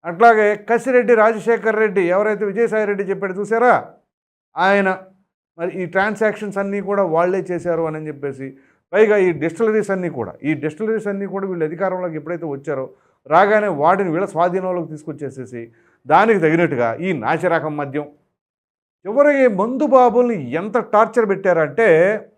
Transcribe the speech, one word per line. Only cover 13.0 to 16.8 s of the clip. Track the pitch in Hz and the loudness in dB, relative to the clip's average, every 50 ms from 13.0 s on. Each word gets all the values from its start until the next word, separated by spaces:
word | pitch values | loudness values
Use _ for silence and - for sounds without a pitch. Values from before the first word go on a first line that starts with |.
| _ _ _ _ _ | _ _ _ _ _
రాగానే | - 151 175 202 202 220 214 208 | 2 4 4 6 6 4 2 2
వాటిని | 202 170 139 147 165 190 190 202 180 | 0 -2 2 2 2 2 2 0 -2
వీళ్ళ | 156 170 202 | -2 -4 -4
స్వాధీనంలోకి | - - 156 175 180 175 190 180 185 180 175 165 147 | -4 -2 -2 -2 0 -2 -4 -4 -4 -6 -6 -6 -8
తీసుకొచ్చేసేసి, | 156 147 - 165 147 147 147 135 139 135 127 - 123 120 117 117 _ _ _ _ _ _ _ | -12 -14 -12 -14 -12 -10 -12 -12 -12 -12 -16 -14 -14 -14 -16 -16 _ _ _ _ _ _ _
దానికి | 127 151 175 208 226 220 190 | 2 4 4 6 4 2 2
తగినట్టుగా | 160 156 160 170 175 160 147 120 | 2 2 2 2 2 0 0 0